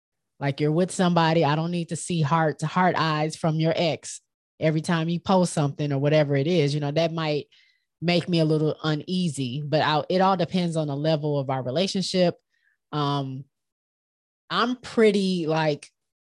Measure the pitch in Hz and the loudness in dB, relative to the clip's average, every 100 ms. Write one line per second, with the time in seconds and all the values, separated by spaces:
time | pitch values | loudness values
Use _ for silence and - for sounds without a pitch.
0 | _ _ _ - 143 139 151 156 180 - | _ _ _ -6 -6 -2 0 0 0 0
1 | 175 170 160 165 147 151 165 175 165 165 | 2 4 4 4 2 0 -2 -4 -6 -8
2 | - 175 143 165 160 143 151 180 180 156 | -4 -2 0 2 0 -2 -4 0 2 2
3 | 160 151 156 - 170 156 160 - 165 131 | 0 0 -4 -2 -2 0 0 0 0 -2
4 | - - _ _ _ - 156 156 156 165 | -8 -18 _ _ _ -2 0 0 0 0
5 | 160 170 - 190 175 - 143 - 147 135 | 0 -2 2 2 2 0 -2 -2 -2 0
6 | 147 151 143 143 143 180 143 151 143 151 | 2 2 2 0 2 2 2 0 -2 -2
7 | 165 165 156 147 - _ _ _ _ _ | -2 -2 -4 -4 -6 _ _ _ _ _
8 | 165 175 170 170 156 156 151 - 156 151 | 0 0 2 2 2 2 0 -2 -2 -4
9 | - 185 175 139 127 135 147 151 139 151 | -4 -4 -2 -4 -6 -6 -2 0 2 0
10 | - 185 190 185 165 185 175 160 151 139 | 0 2 2 2 0 -2 -2 -2 -4 -2
11 | 156 156 151 143 131 131 123 143 190 196 | 0 0 0 -2 -2 -4 -4 -2 -2 -2
12 | 180 185 175 - _ _ _ _ _ 151 | -2 0 0 0 _ _ _ _ _ -4
13 | 143 143 135 135 - _ _ _ _ _ | -2 -2 -4 -10 -14 _ _ _ _ _
14 | _ _ _ _ - 170 240 247 - - | _ _ _ _ -6 -2 0 -2 -4 4
15 | 214 202 190 185 151 160 156 143 - _ | 4 4 0 0 0 0 0 -2 -6 _
16 | _ _ _ | _ _ _